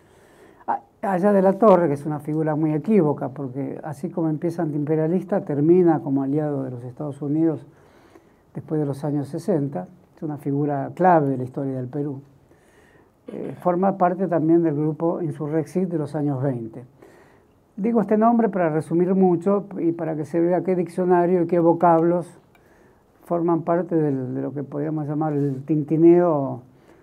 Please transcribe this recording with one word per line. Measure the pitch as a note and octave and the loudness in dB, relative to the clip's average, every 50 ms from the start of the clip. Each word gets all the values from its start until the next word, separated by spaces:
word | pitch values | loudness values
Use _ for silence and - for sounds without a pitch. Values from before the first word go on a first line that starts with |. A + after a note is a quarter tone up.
| _ _ _ _ _ _ _ - - - _ _ - - | _ _ _ _ _ _ _ -20 -20 -20 _ _ -6 -6
A-, | - - - _ _ - | -6 -6 -8 _ _ -8
Aya | - G3 F#3+ F3 F#3+ G#3 | -4 -2 0 2 2 4
de | G3+ G3 | 4 4
la | F#3 G3 F#3+ | 4 4 4
Torre, | F#3+ A#3 G#3+ F#3 F3 F3 C#3+ | 6 6 8 8 8 6 2
que | C#3+ | 0
es | C#3+ C#3+ | -2 -4
una | D#3 D3+ C#3+ | -6 -6 -6
figura | D3 D3+ D3+ D#3+ D#3 D#3 D3+ | -6 -4 -4 -2 -2 -2 0
muy | D3 D#3+ D#3 | 0 0 0
equívoca, | D#3 D3+ D3+ G#3+ A3 G3 D#3 D3 C#3 C#3+ C#3+ B2+ | -2 -2 0 2 2 4 4 2 0 -2 -6 -8
porque | C3+ D3+ C#3 B2 B2 C#3 C3+ C3+ - - | -8 -10 -12 -10 -8 -8 -10 -10 -10 -12
así | - D#3 C#3+ - - E3 | -12 -12 -12 -10 -10 -8
como | - F3 D#3+ D#3+ | -6 -4 -2 -2
empieza | D#3 D3 F3 E3+ E3 F3+ | -2 -2 -4 -6 -4 -4
antiimperialista, | E3+ D#3 C#3+ D3+ D3 C#3+ D#3+ D#3 D#3 D#3+ F3+ F#3 E3 - G3+ F#3 | -6 -4 -4 -4 -2 -2 -2 0 0 0 -2 -2 -2 -2 -4 -4
termina | - - C#3+ C#3 D3 E3 F3 F#3 F3 E3+ D#3 C#3 | -4 -4 -2 0 4 4 6 6 6 4 2 2
como | C#3+ D3 C3+ C#3 | 0 -2 -2 -2
aliado | C3+ C3+ C#3+ D3+ D3+ D3+ C#3+ C3+ | 0 -2 -2 -2 -2 -2 -4 -6
de | C3+ C3 | -6 -8
los | B2+ A#2+ B2 | -10 -12 -14
Estados | B2+ B2 - D3+ D3 C3+ - | -14 -12 -10 -10 -10 -8 -8
Unidos | D3+ C#3+ D3+ D#3+ E3 D#3+ D3 C#3 - - _ _ _ _ _ _ _ _ _ - _ _ _ _ _ _ - | -6 -4 -2 0 0 0 0 -4 -8 -18 _ _ _ _ _ _ _ _ _ -20 _ _ _ _ _ _ -16
después | - - - D#3+ D#3 | -14 -8 -4 -4 -2
de | D3 | -2
los | C#3+ C3+ C#3 | -2 -4 -4
años | - D3 C#3+ D3 C3+ | -4 -4 -4 -4 -4
sesenta, | C3+ - D#3+ - A3 F#3 D3 C#3+ C#3 C#3+ F3+ F#3 - - _ _ _ _ | -6 -8 -8 -2 -2 0 0 0 -2 -6 -8 -10 -12 -18 _ _ _ _
es | - | -12
una | E3+ D3+ D3 | -10 -10 -8
figura | C#3 - D3 C#3 C#3+ D3 D3 C#3+ C#3 C3+ C3+ C#3 | -6 -4 -4 -2 0 0 -2 -2 -4 -6 -6 -2
clave | - F3 F#3 F3 D#3+ C#3+ C#3 | 2 4 6 6 6 4 2
de | C3+ | 0
la | B2+ | -2
historia | B2+ B2+ - D3+ C#3 C3+ C3 | -4 -6 -6 -6 -6 -6 -6
del | B2+ B2+ B2 | -6 -8 -8
Perú. | B2+ D3 C#3+ D3 C3 C3+ - _ _ _ _ _ _ _ _ _ _ _ _ _ _ _ _ _ _ _ - | -6 -6 -6 -6 -8 -10 -14 _ _ _ _ _ _ _ _ _ _ _ _ _ _ _ _ _ _ _ -18
Eh, | - - - - - C#3 - | -14 -12 -10 -10 -10 -10 -4
forma | - F3+ F3 F3 G3 G3 F#3 F#3+ | -2 -2 0 0 0 0 2 2
parte | F3+ F3+ F3+ F3+ F#3+ E3 | 2 0 2 0 -2 0
también | E3+ D#3 D3+ D#3+ E3 E3+ | 0 0 2 4 4 4
del | E3+ D#3+ C#3+ | 4 2 0
grupo | D3 D3+ D#3 D3+ - E3 E3+ F#3 - | 0 -2 -2 -2 -2 -2 -2 -2 -2
Insurrexit | F3+ D3+ C#3 C#3+ D#3 D3 D#3 E3 D3 - - F#3 F#3+ E3+ | -6 -6 -6 -8 -6 -4 -4 -4 -4 -2 -4 -4 -4 -2
de | E3+ D#3 | -4 -6
los | D3 C#3+ - | -6 -4 -4
años | D3+ C#3+ D3 C#3 B2+ | -4 -2 -2 -2 -2
veinte. | C3+ C#3 B2+ A#2 A2+ G#2+ - B2 B2 - _ _ - - - - - _ _ _ _ _ _ _ _ _ - | -2 -4 -4 -4 -10 -12 -14 -16 -20 -20 _ _ -20 -20 -20 -20 -20 _ _ _ _ _ _ _ _ _ -10
Digo | G#3 F#3+ A#3 A#3 A3+ | -4 -2 0 0 0
este | F#3+ - A3 | 2 2 2
nombre | G#3 A3 A#3 A#3+ A3+ A3+ G#3 | 4 4 4 4 4 2 0
para | - F#3+ F3 D#3+ | 0 0 0 0
resumir | D3+ D#3 D3+ - E3 E3+ F3+ F3+ G3 | 0 -2 -2 0 0 0 2 2 4
mucho | F#3+ F#3+ F3+ F3 E3+ E3+ G3 G3+ G3+ G3 - - - | 4 4 4 4 2 2 0 0 0 -2 -6 -8 -4
y | E3 E3 | -2 -2
para | E3 E3+ E3 D#3 D#3 | -2 -2 -6 -6 -4
que | D3+ D3 | -6 -6
se | D3 - E3+ | -2 0 0
vea | E3+ F3 F3+ E3+ | 2 2 0 0
qué | E3+ F#3 F#3 | 0 0 -2
diccionario | E3+ - - - F#3 F#3 F3+ F3+ F3 F3 E3+ F#3 F3+ | -2 -2 -4 -4 -2 0 2 4 4 4 4 2 2
y | E3 E3+ | 2 2
qué | F3+ F3 | 2 4
vocablos | E3 E3+ E3 E3+ F3+ E3+ E3 E3 E3 E3+ F3 F3+ D#3 - - - _ _ _ _ _ _ _ _ _ _ _ _ _ _ _ _ _ | 4 4 4 6 6 4 6 6 4 2 0 0 -4 -8 -14 -20 _ _ _ _ _ _ _ _ _ _ _ _ _ _ _ _ _
forman | - E3+ E3+ E3 F3 E3+ D3+ | -6 -4 -2 0 0 0 0
parte | - F3 E3+ F3 F3 F3 F3 | 0 0 0 0 0 0 0
del, | D#3+ D3+ D3 C3+ C3 B2+ B2 C3 | 0 0 0 -2 -2 -4 -6 -6
de | C3+ | -6
lo | C3+ C#3 C3+ | -6 -6 -8
que | D3 | -8
podríamos | C3+ C3 D3 D3 D3 D#3+ D#3 D#3 D3 C#3+ | -10 -8 -8 -6 -6 -4 -4 -6 -6 -4
llamar | D3+ D3 D#3 D#3 | -4 -4 -2 -2
el | D3 C#3 C#3+ C#3+ C3 C3+ C#3+ | 0 0 -2 -2 -4 -6 -4
tintineo | - D#3 D#3 C#3+ D3 D#3+ D#3 E3 E3+ E3+ F3 F3 E3+ D#3 C#3+ C#3 C3 B2+ A#2+ - - _ _ _ _ - _ | -2 -2 -2 0 0 2 6 8 8 8 8 6 4 2 0 -2 -4 -6 -10 -14 -20 _ _ _ _ -20 _